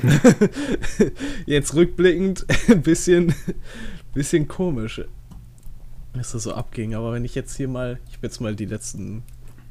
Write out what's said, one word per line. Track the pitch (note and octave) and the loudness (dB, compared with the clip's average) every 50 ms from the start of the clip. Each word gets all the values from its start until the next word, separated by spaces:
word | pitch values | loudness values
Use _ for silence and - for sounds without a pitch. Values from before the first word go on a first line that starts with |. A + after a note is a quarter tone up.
| - | 4
<laughs> | B2 C#3+ D3 - B3+ D#3+ - G#3+ - - C#4 D4 C4+ - - - - - - - C#3+ - - C4+ C#4+ C#4+ - E3+ | 6 6 8 8 8 8 8 6 2 2 0 -4 -2 -2 0 0 0 2 2 2 2 0 -2 -6 -6 -4 -4 -2
jetzt | - C#3+ C#3+ C#3 - C3+ | 0 0 0 0 2 2
rückblickend | D#3+ F3 E3+ - - F3 F#3 E3 F3 F#3+ F#3+ F#3 - - - - - | 2 2 4 4 4 4 4 4 4 2 0 -2 -2 0 0 2 4
<laughs> | - - | 6 6
ein | A3+ E3+ | 6 6
bisschen, | C3 D#3+ E3 - - F3+ F3+ F3 F3 E3+ D3 - - - - - - - - - - - - - - - - | 6 4 2 2 4 4 4 6 6 4 2 0 -2 -6 -6 -6 -8 -10 -10 -10 -10 -10 -10 -10 -10 -6 -4
bisschen | C3 C#3+ - - E3 D3+ - | -4 -2 0 0 0 0 0
komisch, | - - F#3 F3+ D3 A#2 A2 A2 - - - - - - - - - - - - - - - - - - - - - - - - - | -2 -2 -2 -2 -2 -2 -4 -6 -8 -10 -10 -12 -12 -16 -16 -18 -18 -18 -18 -20 -20 -16 -14 -14 -14 -12 -14 -14 -14 -14 -12 -10 -10
dass | B2+ A#2+ - - | -8 -8 -8 -8
das | A#2 A2 | -8 -6
so | A2+ - | -6 -6
abging. | - A2+ - - - A2 A2 A2 | -6 -8 -8 -6 -6 -6 -4 -4
Aber | A2 A2+ A#2 A#2 | -4 -4 -4 -4
wenn | A#2 A#2 | -4 -4
ich | B2 - | -4 -4
jetzt | C3+ B2 - - | -6 -8 -6 -6
hier | - C#3 C3+ | -6 -6 -4
mal, | B2+ B2 B2+ B2 B2 B2 - - | -4 -4 -6 -6 -6 -8 -12 -14
ich | - - | -12 -10
hab | - | -10
jetzt | A2+ - - | -8 -8 -6
mal | A#2+ G#2+ G#2+ | -6 -4 -4
die | G2+ G#2 | -4 -6
letzten | F#2+ G#2+ G#2+ - - - - F#2+ F#2+ G2+ A2+ B2 - - - - - - - - - | -6 -6 -8 -8 -10 -10 -10 -10 -10 -10 -10 -12 -14 -16 -16 -16 -16 -18 -18 -16 -14